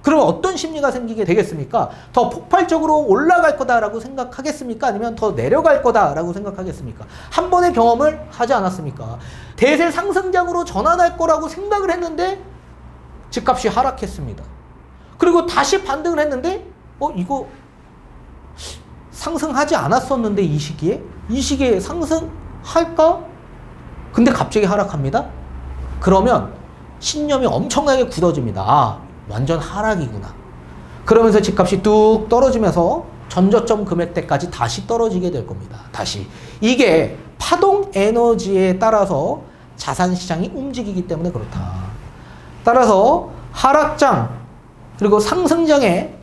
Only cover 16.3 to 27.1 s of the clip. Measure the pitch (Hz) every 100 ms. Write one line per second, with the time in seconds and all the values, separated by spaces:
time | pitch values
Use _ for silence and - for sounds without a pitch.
16.3 | 254 320 392 - - - - 285 208 185
17.3 | 277 220 - - - - - - - -
18.3 | - - - - - - - - - -
19.3 | 330 311 269 294 294 135 247 254 262 220
20.3 | 202 175 147 - - 156 - - - -
21.3 | 247 262 269 262 190 190 339 311 320 320
22.3 | - - - - 330 330 - 320 359 -
23.3 | - - - - - - - - - 247
24.3 | - - 214 196 208 196 151 135 220 -
25.3 | - - - - - - - 185 190 240
26.3 | 202 98 - - - - - -